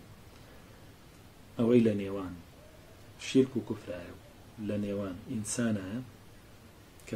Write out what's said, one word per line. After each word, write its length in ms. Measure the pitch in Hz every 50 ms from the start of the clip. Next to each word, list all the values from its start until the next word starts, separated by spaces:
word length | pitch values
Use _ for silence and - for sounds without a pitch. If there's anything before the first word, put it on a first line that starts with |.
| - - - - - - - - - - - - - - - - - - - - - - - - - - - - - - - -
ئەوەی 220 | 120 113 123 123 113
لە 80 | 110 104 101
نێوان 340 | 101 98 98 98 95 92 90 87 85 - - - - - - - - - - - - - - - -
شیرک 260 | - - 135 127 127 -
و 40 | 117 107 -
کوفرایە 440 | 113 104 - - 90 90 87 90 90
و 20 | - - - - - - - - - 107 101
لە 80 | 101 104 104
نێوان 320 | 101 101 101 101 95 87 90 - -
ئینسانایە 720 | 127 110 107 - - - 120 113 107 101 95 90 101 123 131 - - - - - - - - - - - - - - - - - - - -
کە 80 | - -